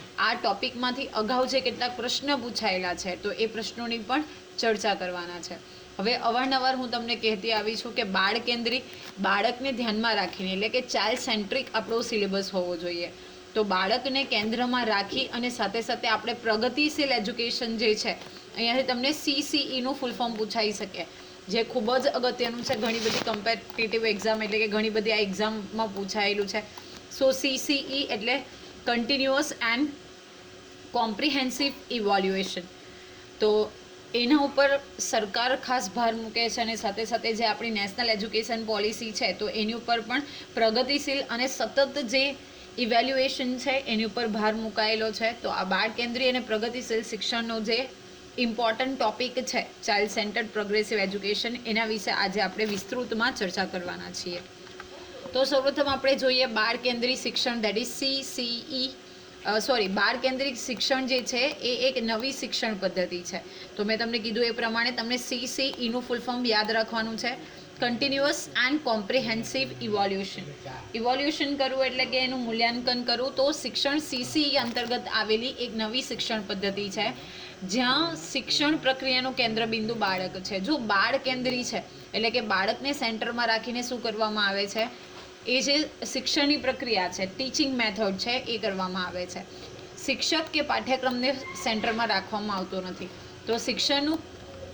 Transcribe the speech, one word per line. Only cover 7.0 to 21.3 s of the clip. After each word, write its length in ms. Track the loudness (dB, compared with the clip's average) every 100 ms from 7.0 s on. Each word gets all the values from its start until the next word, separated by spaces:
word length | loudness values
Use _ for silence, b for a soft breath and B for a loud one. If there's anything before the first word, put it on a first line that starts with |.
| -2 0
કહેતી 360 | 2 2 2
આવી 240 | 0 0 -2
છું 200 | -4 -2
કે 80 |
બાળકેન્દ્રી, 800 | 0 2 2 2 0 0 0 -2 -4 B B B
બાળકને 520 | 2 4 2 0 -2
ધ્યાનમાં 440 | -2 0 2 2 2
રાખીને 360 | 0 -2 -2
એટલે 180 | 0 0
કે 120 | 0
ચાઇલ્ડ 380 | 0 0 2 0
સેન્ટ્રિક 460 | 0 0 0 -2 -2
આપણો 280 | -2 0 0
સિલેબસ 480 | 0 0 2 0 0
હોવો 240 | 0 0 -2
જોઈએ. 340 | -4 -4 -6 -8 B B B
તો 100 | 0
બાળકને 600 | 2 4 4 2 2 0
કેન્દ્રમાં 600 | 2 0 2 2 2 2 2
રાખી 400 | 2 0 -2 -2
અને 240 | -2 -2
સાથે 320 | 0 -2 -2
સાથે 260 | -2 0 2
આપણે 260 | 0 0
પ્રગતિશીલ 800 | -2 2 2 2 4 2 4 2
એજ્યુકેશન 640 | 2 0 -2 -2 -2 -2 2
જે 180 | 4 4
છે, 500 | 2 -4 -6 -16 -10 -2
અહીંયાથી 280 | 2 2
તમને 280 | 2 2 2
સી 300 | 0 0 0
સી 360 | 2 0 0 -2
ઈનું 160 | -2
ફૂલ 180 | -2 -2
ફોર્મ 240 | -2 -2 -2
પૂછાઈ 360 | -2 0 0
શકે, 340 | 0 -6 -8 -10 B B